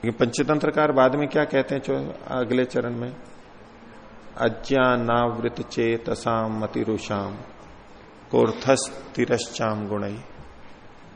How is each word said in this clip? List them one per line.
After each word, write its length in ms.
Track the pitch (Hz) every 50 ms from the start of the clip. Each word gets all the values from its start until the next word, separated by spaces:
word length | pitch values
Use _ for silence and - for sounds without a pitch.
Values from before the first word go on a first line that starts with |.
| -
लेकिन 60 | 113
पंचतंत्रकार 800 | 113 - 123 120 117 - 143 127 151 151 - 151 147 - 151 151
बाद 240 | 139 135 131 131 127
में 120 | 147 147 143
क्या 160 | - 165 151
कहते 320 | 147 - 139 131 - 139
हैं, 60 | 139
चो-, 460 | 131 - 135 135 139 143 - - - -
अगले 380 | - 131 127 110 123 127 127
चरण 300 | 123 - 131 120 120 120
में, 200 | 117 120 123 135 - - - - - - - - - - - - - - - - - - - - - - - - -
"अज्ञानावृत 1200 | - 117 107 - - - 135 135 127 127 123 120 120 117 117 120 120 120 113 110 113 120 - -
चेतसाम 1000 | - - - - 120 113 117 113 113 - 117 - - 120 117 113 110 110 110 110 107
मतिरुषाम 720 | 104 - 123 117 107 110 101 - - 107 101 101 95 98 107 120 - - - - - - - - - - - - - - - - -
कोर्थस्तिरश्चाम 1600 | - 120 120 110 110 - - 127 135 131 - - - - - - - - 123 117 123 117 - - - - 120 110 107 104 104 101
गुणई।" 340 | 104 104 101 101 101 107 - - - - - - - - - - - - - - - - - - -